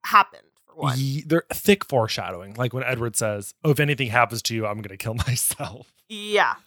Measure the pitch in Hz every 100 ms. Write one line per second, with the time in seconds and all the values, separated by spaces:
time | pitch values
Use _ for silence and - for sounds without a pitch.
0 | - 208 196 - _ _ _ 160 147 127
1 | 135 143 151 165 - - - 202 - 131
2 | 110 - 92 90 95 110 123 127 123 123
3 | 117 - 110 104 104 _ 160 139 147 139
4 | 127 117 117 113 - 113 107 104 104 87
5 | 113 110 - 123 - - - 113 - _
6 | _ 214 208 208 139 -